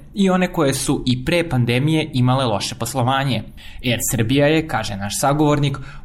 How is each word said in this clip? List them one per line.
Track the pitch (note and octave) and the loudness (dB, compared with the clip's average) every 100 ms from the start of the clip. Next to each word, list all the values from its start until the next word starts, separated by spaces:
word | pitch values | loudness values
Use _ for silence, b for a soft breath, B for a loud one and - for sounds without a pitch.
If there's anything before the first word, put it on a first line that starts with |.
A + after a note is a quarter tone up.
| - | -10
i | - G3 | 0 2
one | F#3 F3+ | 2 2
koje | E3+ C#3+ | 2 0
su | C3+ - C#3+ B2+ | 0 0 0 0
i | B2+ | -2
pre | B2+ F3 E3+ | 0 0 0
pandemije | B2+ A#2+ B2 D3 D#3+ D#3 | 0 2 2 2 2 0
imale | B2+ B2 C3 | 0 2 2
loše | B2+ G2+ - | 2 0 -4
poslovanje. | A2+ - C3+ A#2+ C3+ C#3 A#2+ - B B B | -6 -6 -2 0 2 0 -2 -6 B B B
Air | B2+ A2 - | -2 -2 -2
Srbija | - A2 C3+ C#3+ | -2 0 2 4
je, | D#3+ D#3 | 2 0
kaže | A2 A2 G2+ | -4 -4 -6
naš | G2+ - | -6 -2
sagovornik, | C#3 D3 D3+ D3 C#3+ - B B | 0 2 4 2 0 -2 B B